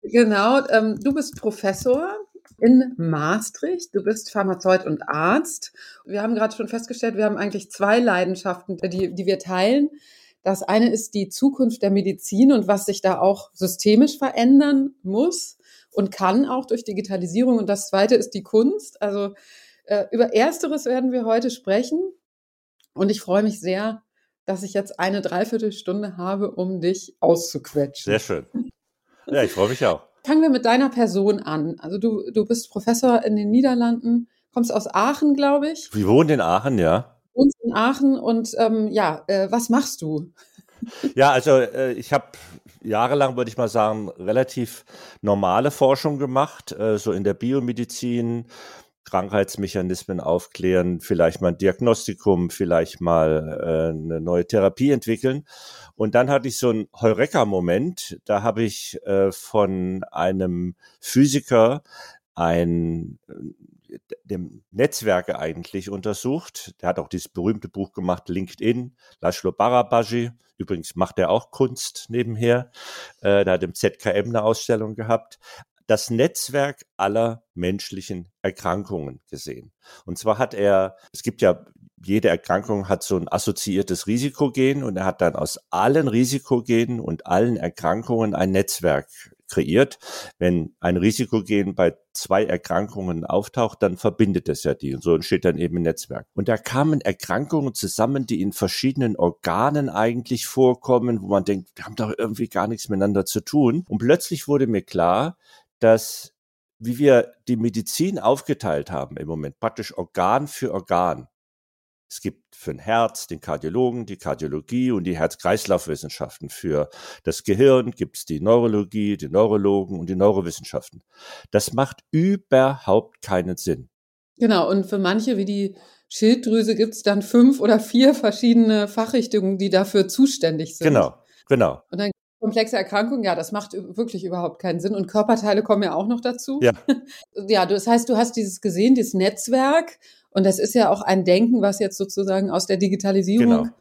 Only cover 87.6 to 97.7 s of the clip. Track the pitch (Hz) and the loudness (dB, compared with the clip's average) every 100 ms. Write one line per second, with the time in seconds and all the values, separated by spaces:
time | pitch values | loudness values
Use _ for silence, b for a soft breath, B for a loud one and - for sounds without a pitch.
87.6 | 87 - 82 101 117 117 110 92 95 95 | -4 -4 -2 -2 -2 -2 0 0 2 2
88.6 | 98 - 87 71 - - - _ - - | 0 -2 0 0 -2 -20 -20 _ -4 -2
89.6 | 69 98 135 - B B B _ 90 87 | 2 2 2 -2 B B B _ 0 0
90.6 | 80 _ 87 90 101 110 120 113 90 104 | -2 _ 0 2 2 0 -2 -2 0 -2
91.6 | 98 92 87 - _ - - 95 90 87 | 0 2 0 0 _ -14 -2 0 0 -4
92.6 | - 87 104 101 92 82 82 92 101 - | -2 -4 -4 -6 -6 -6 -2 -2 -2 -4
93.6 | 113 - 101 92 113 87 104 90 - 73 | -4 0 -2 0 -4 2 0 0 -4 -4
94.6 | 76 69 69 67 85 82 - 92 92 73 | -4 -4 -6 -4 0 0 2 0 0 0
95.6 | 85 87 80 80 - - - - 101 110 | -2 -2 -2 -4 -10 -14 -8 -6 -2 -4
96.6 | - 127 151 151 - 92 - 98 147 160 | -2 -2 0 0 -2 -6 -4 -4 -2 -2
97.6 | 139 | -2